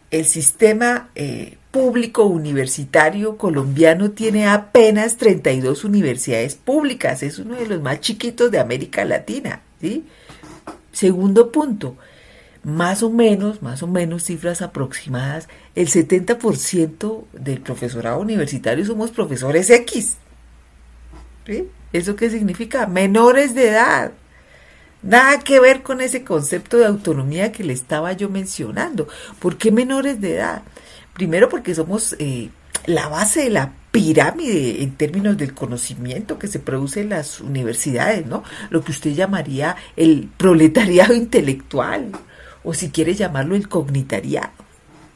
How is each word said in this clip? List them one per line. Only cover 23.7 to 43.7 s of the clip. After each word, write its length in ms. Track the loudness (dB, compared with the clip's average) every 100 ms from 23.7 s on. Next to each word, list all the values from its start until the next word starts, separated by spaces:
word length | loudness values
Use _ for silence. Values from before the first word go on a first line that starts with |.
| 4 4 2 -2 -10 _ _ _ _ -20 -20 _ _
Nada 360 | 4 6 6 4
que 200 | 4 6
ver 240 | 6 6
con 160 | 0 -6
ese 240 | -4 -6
concepto 540 | -2 -2 -2 -6 0 4
de 80 | 4
autonomía 680 | 2 -2 -2 -2 -2 -4
que 140 | -4 -6
le 80 |
estaba 400 | -6 -4 -4 -4
yo 160 | -6 -6
mencionando. 800 | -6 -8 -8 -8 -6 -6 -6 -8 -12 -20 -6
¿Por 180 | -4 0
qué 160 | 2
menores 480 | 2 2 -2 -2 -4
de 140 | -4 -4
edad? 260 | -4 -8 -14 -20 -20 -20 -20
Primero 340 | -6 -2 2 2
porque 260 | 2 -6
somos, 400 | -6 -4 -4 -4 -6
eh, 300 | -6 -6 -10 -16 -12 -8 -2
la 200 | -2 -2
base 360 | -2 0 0 0
de 40 |
la 220 | 0 -2 -8 -2
pirámide 920 | 0 4 4 2 0 -2 0 -2 -2
en 80 | -6 -2
términos 400 | -2 0 0 0
del 160 | -4
conocimiento 840 | -6 -8 -6 -8 -8 -8 -8 -8 -10
que 120 | -8
se 100 | -8
produce 400 | -6 -4 -4 -6
en 80 | -4
las 320 | -6 -8 -12
universidades, 840 | -8 -4 -4 -4 -2 0 0 -2 -4
¿no? 180 | -8 -10 -16 -4
Lo 140 | -4
que 80 | -2
usted 220 | -6 -4
llamaría 640 | -2 -2 -2 -4 -4 -4 -6 -10 2
el 320 | 4 4 0 2
proletariado 760 | 4 6 6 6 4 6 6
intelectual, 1000 | 4 2 2 2 -2 -4 -4 -2 -4 -8 -12 -18 -20 -20 -12 -8
o 80 |
si 160 | -6 -4
quiere 240 | -2 -2
llamarlo 420 | 0 -2 -2 0 -2
el 140 |
cognitariado, 840 | 0